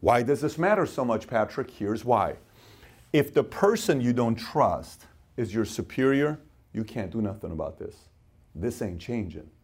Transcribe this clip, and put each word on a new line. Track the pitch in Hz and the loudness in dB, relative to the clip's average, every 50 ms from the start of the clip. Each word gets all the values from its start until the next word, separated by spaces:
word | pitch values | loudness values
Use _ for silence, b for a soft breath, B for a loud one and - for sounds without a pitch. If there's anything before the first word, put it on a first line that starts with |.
Why | - 92 117 120 123 | 6 6 4 4 4
does | 117 143 139 143 | 2 0 0 0
this | 151 147 151 | -4 -2 0
matter | 165 190 214 202 175 | 2 2 4 2 2
so | - - - 131 | 0 0 -2 0
much, | 120 117 113 - | 0 0 -2 -2
Patrick? | - 127 113 107 104 - - 127 - | -2 0 0 0 0 -2 -8 -8 -8
Here's | - - 104 101 110 110 101 | -8 -6 -4 -2 -2 -2 2
why. | 120 120 107 95 80 - - - b b b b b b b b b b b b b b | 2 4 4 4 0 -2 -6 -12 b b b b b b b b b b b b b b
If | 151 143 147 - | 2 2 4 2
the | 143 127 | 0 0
person | - - - - 202 233 226 - - 165 135 120 | 0 0 2 4 4 4 2 2 2 2 2 4
you | 123 123 | 2 2
don't | 123 120 117 113 | 2 2 2 2
trust | 113 - - - 160 135 104 87 71 - - - - - - _ - _ _ _ - | -2 -4 -4 0 2 2 4 2 0 -6 -10 -18 -20 -20 -20 _ -20 _ _ _ -6
is | 120 101 92 | -6 -4 0
your | 113 110 | -2 -2
superior, | 104 - - 107 - - - 131 131 139 139 143 147 156 151 - - _ _ _ _ _ | -2 -2 -8 -8 -6 -2 0 2 4 4 4 2 0 -2 -4 -10 -20 _ _ _ _ _
you | 107 113 | -8 -8
can't | 107 - - 101 92 | -6 -6 -8 -6 -4
do | 82 113 107 | -4 -2 -2
nothing | 101 98 101 - 85 85 | -2 -4 -6 -8 -8 -6
about | 80 78 73 - - | -6 -6 -6 -6 -10
this. | - - - - _ _ _ _ _ _ _ _ _ _ _ | -12 -14 -14 -16 _ _ _ _ _ _ _ _ _ _ _
This | 76 85 120 117 - 127 | -4 -4 -4 -4 -4 -6
ain't | 101 87 85 | -6 -6 -8
changing. | - - 120 117 104 90 78 80 - - _ _ | -8 -6 -4 -4 -4 -6 -8 -12 -14 -16 _ _